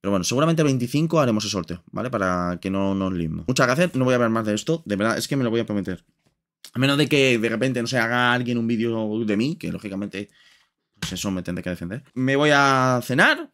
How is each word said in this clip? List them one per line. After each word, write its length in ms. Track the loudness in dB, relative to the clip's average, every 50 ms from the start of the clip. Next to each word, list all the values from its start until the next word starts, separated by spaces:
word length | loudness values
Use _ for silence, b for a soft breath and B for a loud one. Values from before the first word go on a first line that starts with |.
Pero 80 | 0 0
bueno, 140 | 0 0 0
seguramente 400 | 0 0 2 2 2 2 2 2
el 20 |
veinticinco 540 | 2 2 0 -2 -2 0 0 0 2 2 2
haremos 240 | 2 2 2 0 -2
el 80 | -4
sorteo, 320 | -4 -6 -6 -6 -10 -12 _ -12
¿vale? 180 | -10 -8 -6 -4
Para 480 | -2 -2 0 0 0 0 -2 -2 -4 -4
que 120 | -4 -4
no 240 | -2 0 0 0 0
nos 180 | 0 -2 -2 -2
liemos. 340 | -2 -2 -4 -4 -6 -4
Muchas 200 | -2 0 2 2
gracias, 260 | 2 4 2 0 0 0
no 100 | 0 0
voy 100 | 2 2
a 20 |
hablar 160 | 2 2 2
más 160 | 0 0 0
de 80 | 0 -2
esto, 260 | -2 -2 -2 -4 -4 -2
de 100 | -4 -2
verdad, 240 | 0 0 0 0 -2
es 80 | -2
que 80 | -2 -2
me 80 | 0 0
lo 80 | 0
voy 80 | 0 -2
a 80 | -2
prometer. 360 | -2 -2 -4 -2 -4 -6 -8 _ _ _ _ _ _ _ _ _ _ _ _ -20 -10 _
A 60 | 0
menos 180 | 2 2 4
de 100 | 2 2
que 300 | 4 4 4 6 4 4
de 120 | 2 2 0
repente, 340 | 0 0 0 0 0 -2 -2
no 40 |
sé, 120 | -2 0 0
haga 340 | 0 0 2 2 2 2 2
alguien 240 | 0 0 -2 -2
un 80 | 0 0
vídeo 580 | 0 0 0 0 0 0 -2 -2 -2 -2 -2 0
de 120 | 0 0
mí, 200 | 0 0 0 -2
que 140 | -4 -6 -8
lógicamente, 600 | -8 -6 -8 -10 -8 -8 -8 -8 -8 -10 -12 b b b b b b b b b b _ _ _ _ _
pues 140 | -10 -8 -8
eso 160 | -6 -4 -4
me 140 | -4 -4 -4
tendré 180 | -6 -8 -6
que 80 | -4 -6
defender. 340 | -6 -6 -6 -8 -8 -10 -12 _ _
Me 200 | -2 0 0 2
voy 140 | 2 4 4
a 480 | 4 6 6 4 4 4 4 4 2 0 0
cenar 480 | 0 2 4 4 4 4 0 -4 -14